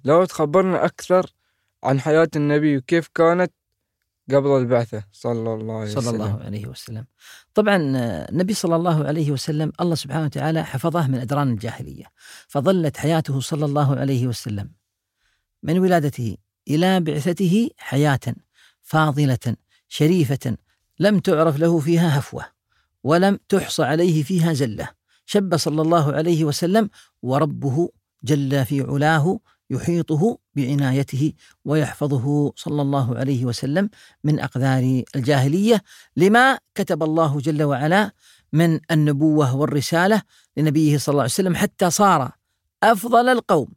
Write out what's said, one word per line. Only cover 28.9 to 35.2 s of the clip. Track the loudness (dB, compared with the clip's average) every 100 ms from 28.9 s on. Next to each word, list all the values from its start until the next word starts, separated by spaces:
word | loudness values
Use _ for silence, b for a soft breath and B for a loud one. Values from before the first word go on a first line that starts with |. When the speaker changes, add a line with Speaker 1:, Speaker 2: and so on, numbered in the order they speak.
| 0 2 2 2 -2 -8 _ _
Speaker 2:
يحيطه | -6 -2 -2 0 0 0 -2 _ -6
بعنايته، | -2 0 0 0 -2 -2 -2 -4 b b -4
ويحفظه | -2 -2 -2 -2 -2 0 0 -2 -4
صلى | -6 -4
الله | -2 0 -2 -2
عليه | -2 -2 -2
وسلم | -4 -4 -2 -2 b b b
من | -2 -2
أقدار | -2 -2 0 2 2 0 -2
الجاهلية، | -4